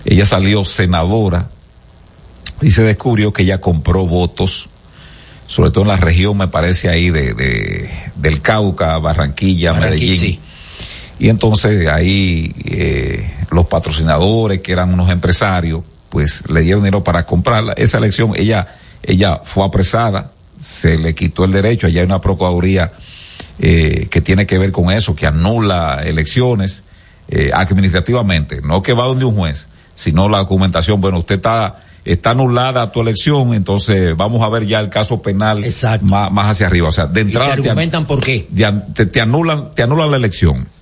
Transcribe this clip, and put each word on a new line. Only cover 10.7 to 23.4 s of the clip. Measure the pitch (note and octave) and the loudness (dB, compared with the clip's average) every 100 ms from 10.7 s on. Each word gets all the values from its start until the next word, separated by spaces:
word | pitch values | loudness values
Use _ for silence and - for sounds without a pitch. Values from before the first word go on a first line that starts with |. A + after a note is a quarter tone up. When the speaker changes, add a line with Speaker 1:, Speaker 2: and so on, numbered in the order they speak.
| - - - - - | -16 -14 -14 -18 -2
Speaker 1:
Y | A#2 | 2
entonces | A2 A2+ G#2+ G#2+ G#2 D#2+ | 2 2 2 2 2 2
ahí, | D#2 F2+ G2 F#2+ E2+ D#2+ - - | 2 2 2 2 0 -4 -8 -6
eh, | - E2+ - B1 B1 - - - | -4 -2 -2 -4 -4 -6 -6 -2
los | E2+ E2+ | 0 2
patrocinadores, | F#2+ - D2+ D#2+ D2 F#2 A2+ A2 F#2+ | 0 -2 -2 0 2 2 2 0 -2
que | - | -2
eran | F2+ F2+ | -2 0
unos | F2+ F2+ | 2 2
empresarios, | F2+ F2 F#2+ G#2 F#2 E2 D#2+ - - _ | 0 0 0 0 0 -2 -4 -8 -20 _
pues | - D2 - - | -2 -2 -4 -2
le | D#2+ | 0
dieron | D#2+ G2+ | 2 2
dinero | G2 G2 | 2 0
para | F2+ F2+ E2 | 0 -2 0
comprarla. | F2 F#2+ A2+ A2 | 0 0 0 -2
Esa | - A#2 A2+ | 0 0 2
elección, | A2 F#2+ A2+ G2 | 0 0 0 0
ella, | G#2 G#2+ F#2 - - - | 0 0 -4 -12 -20 -14
ella | - F#2 G2 D2+ | -2 2 2 0
fue | - - F#2+ | -4 -2 0
apresada, | F#2+ F#2 A2 A#2 G2+ - - - - | 2 0 0 0 -2 -6 -18 -20 -16
se | - - D#2+ D#2+ | -10 -2 0 2
le | E2 | 0
quitó | D#2+ F2 - | -2 -4 0
el | F#2 | 0
derecho. | F#2+ G2+ A#2 E2+ | 2 2 0 0
Allá | E2 | 2
hay | F2+ | 2
una | F#2+ | 0
procuraduría, | F#2+ F#2+ F#2 F2 F#2 F#2+ E2+ - - - - - | 0 0 0 0 2 0 -2 -6 -20 -20 -20 -18